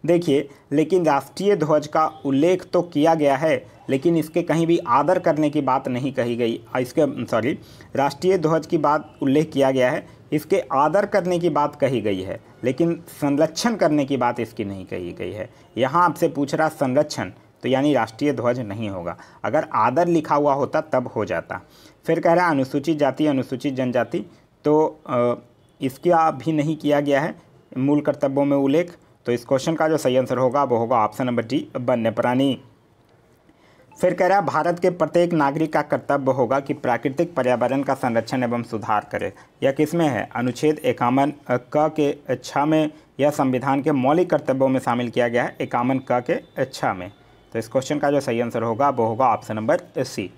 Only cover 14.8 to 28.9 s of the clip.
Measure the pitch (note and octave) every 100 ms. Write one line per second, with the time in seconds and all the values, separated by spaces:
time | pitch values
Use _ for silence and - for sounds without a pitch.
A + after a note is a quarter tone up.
14.8 | F2+ F#2+ F2 E2+ F2+ G2 - - - A2
15.8 | B2+ E3 F3 - E3 D3+ C3+ D3+ D#3 D#3
16.8 | C3+ C3 D#3 - F#2 - - _ B2+ C3
17.8 | D3 C3+ A2 - D3 B2 A#2+ B2 A2 G2+
18.8 | G#2+ F#2+ E2+ E2 - - G#2+ C#3+ - A#2
19.8 | A2+ C3 E3+ E3+ D3+ D3 D3 C#3 B2+ D#3
20.8 | D3+ C3 B2 - G2+ E2 - F#2+ - -
21.8 | - _ - E3 E3+ E3+ F3+ C#3+ C3 D3
22.8 | C#3 D#3 C#3+ C3 D3+ C3+ B2 B2+ C#3+ C3
23.8 | B2+ B2 A2 F3 G#3 - _ _ D3 D3+
24.8 | D#3 - - B2 A#2+ A#2+ - _ _ _
25.8 | C3+ C3 F3 E3+ D#3+ C#3+ E3 D#3 D3 D3+
26.8 | D3 C#3+ D3 C#3 D#3 - _ _ _ -
27.8 | C#3 D3 D3 C#3+ C#3 C#3 C#3+ C#3 C#3 D3+
28.8 | F3